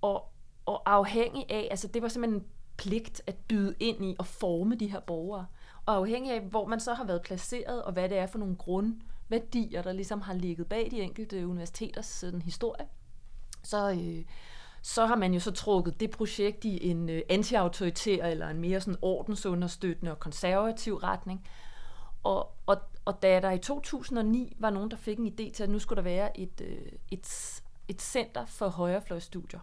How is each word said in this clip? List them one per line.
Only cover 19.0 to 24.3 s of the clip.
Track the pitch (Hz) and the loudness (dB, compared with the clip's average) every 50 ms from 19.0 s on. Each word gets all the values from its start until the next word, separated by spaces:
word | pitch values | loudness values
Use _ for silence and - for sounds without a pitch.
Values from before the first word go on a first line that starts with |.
| - | 2
ordensunderstøttende | 185 185 151 - - 214 202 - 196 175 175 180 175 175 - - 185 165 165 - 170 156 | 2 2 2 0 -2 -2 -2 0 0 2 2 0 0 -2 -2 -2 -2 0 0 -2 -2 -2
og | - | -2
konservativ | - 156 151 - - 180 185 196 208 226 226 220 - 226 202 | -4 -4 -4 0 2 4 4 4 4 2 0 0 -2 -2 -2
retning. | 196 - 185 196 185 - 185 185 190 - - - - - - - - - - - - - - - - - | 0 0 0 0 0 -2 -6 -8 -8 -8 -10 -10 -8 -8 -8 -6 -6 -6 -6 -4 -6 -4 -4 -4 0 2
Og, | 208 190 196 - - - - - | 2 2 2 0 -2 -6 -6 4
og, | - 202 196 - - - - - | 4 4 4 4 -6 -6 -4 -2
og | - 196 - - | -2 -2 4 8
da | 190 185 185 | 8 8 8
der | 185 190 | 8 4
i | 185 180 | 2 2
to | - - 277 285 | 0 0 -2 -2
tusind | 285 - - 262 254 - 262 233 | 0 -2 -4 -4 -2 -2 0 2
og | 220 | 4
ni | 214 | 4